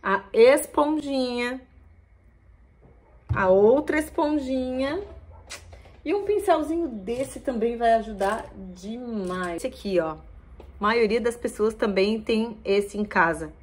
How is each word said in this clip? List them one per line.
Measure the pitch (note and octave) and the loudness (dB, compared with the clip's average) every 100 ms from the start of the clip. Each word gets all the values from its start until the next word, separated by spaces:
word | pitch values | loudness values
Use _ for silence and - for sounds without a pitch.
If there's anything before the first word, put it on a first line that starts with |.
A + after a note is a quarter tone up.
a | - F#3+ - | 0 -2 0
esponjinha, | G#3+ A#3+ D4 D4 - D4 D#4 C#4+ C#4 B3+ A#3+ A#3+ C4 - - - - _ _ _ _ _ - _ _ - - _ - _ | 6 6 6 2 0 0 0 -2 -2 -2 -4 -6 -6 -14 -20 -20 -20 _ _ _ _ _ -20 _ _ -20 -20 _ -20 _
a | - F#3+ | 0 6
outra | F#3+ G#3+ C4+ D4 D#4 | 8 8 6 2 -2
esponjinha | D4+ - D4+ D4+ C4 C4 B3+ B3+ C4+ E4 G#4 - - - - - - - - - | -2 -2 0 0 -2 -4 -2 -4 -4 -4 -8 -16 -20 -20 -18 -20 -18 -20 -20 -14
e | C#4 | -4
um | G4+ G4+ | -4 0
pincelzinho | G#4 G4+ D#4+ D4 E4 E4 | -2 2 2 2 -2 -4
desse | A3 F#3+ A#3+ C4 C4 | -6 -8 -6 -6 -6
também | B3+ A#3+ A#3 A#3 | -6 -2 -2 0
vai | A#3 | 2
ajudar | A3+ G#3+ G3 G3 A3 - - F#3+ | 2 0 -2 -2 -2 -8 -16 -18
demais. | F3+ G3 A#3 B3 A3 F#3 F3+ F3+ E3+ | -14 -12 -10 -8 -6 -6 -6 -6 -6
Esse | - | -8
aqui, | - G3+ F3+ | -8 -2 0
ó, | D#3+ | -2
a | D#3 - - - - - - | -6 -14 -20 -20 -20 -20 -4
maioria | G#3 A#3 A3 A#3 | 0 2 2 2
das | A#3 A#3 | 0 -4
pessoas | A3+ - G#3+ | -8 -2 -2
também | A3 A3+ G3 G3 A3 | 0 -2 2 2 0
tem | G#3+ A3 A#3 A3 - | 0 0 0 -6 0
esse | G3+ G3+ G#3 | 0 0 -4
em | G#3 | -2
casa | G3 E3+ D3+ D#3 - | 2 2 0 -8 -14